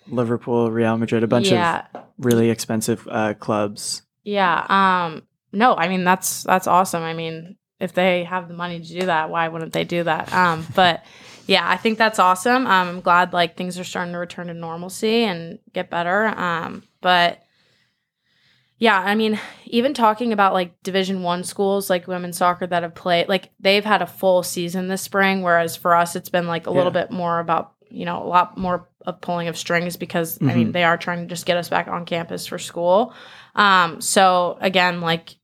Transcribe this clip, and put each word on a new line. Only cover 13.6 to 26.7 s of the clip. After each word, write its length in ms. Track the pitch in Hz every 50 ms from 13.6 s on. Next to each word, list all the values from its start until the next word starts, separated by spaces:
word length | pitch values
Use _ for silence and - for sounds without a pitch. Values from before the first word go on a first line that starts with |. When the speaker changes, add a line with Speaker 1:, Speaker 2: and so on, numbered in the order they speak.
| 185 180 180 180
Speaker 2:
are 60 | 180
starting 300 | - - 185 180 175 175
to 40 | 175
return 300 | 175 175 - - 175 175
to 60 | 165
normalcy 680 | 170 165 165 165 170 175 185 - - 226 220 226 233
and 380 | 233 208 180 165 165 165 - - _ _
get 180 | - 185 180 -
better. 360 | - 170 170 175 185 208 220 214 -
Um, 460 | - - 175 170 165 - - - - - _ _ _
but 380 | - 180 180 175 175 175 - - _ _ _ _ _ _ _ _ _ _ _ _ _ _ _ _ _ _ _ _ _ _ _ _ _ _ _ -
yeah, 180 | 226 226 208 190
I 160 | 180 202 208
mean, 240 | 220 220 220 214 208 - - - - -
even 280 | - - 233 233 277
talking 400 | 302 - 226 214 214 - 247 233
about, 200 | 214 202 196 185
like, 280 | - 185 180 175 - _ -
Division 380 | 190 180 196 185 185 196 185 180
One 180 | 175 175 175
schools, 480 | 180 - - - 202 196 196 196 190 -
like, 160 | 185 175 175
women's 300 | 185 185 180 180 175 175
soccer 300 | - 185 180 180 175 190
that 180 | 175 180 175 170
have 100 | 170 -
played, 340 | - - 185 175 170 170 -
like, 220 | 196 185 - - _ _
they've 260 | - 196 196 208 202
had 180 | 214 208 175
a 40 | 180
full 380 | 170 - - 196 190 185 180 170
season 420 | - - 180 175 170 175 185 185
this 160 | 185 190 190
spring, 400 | - - - 196 196 190 190 190
whereas 320 | 185 175 170 170 170 165 165
for 200 | - - 180 170
us, 180 | 170 175 170 -
it's 140 | 185 - -
been, 180 | - 180 175
like, 200 | 170 170 170 170
a 20 | -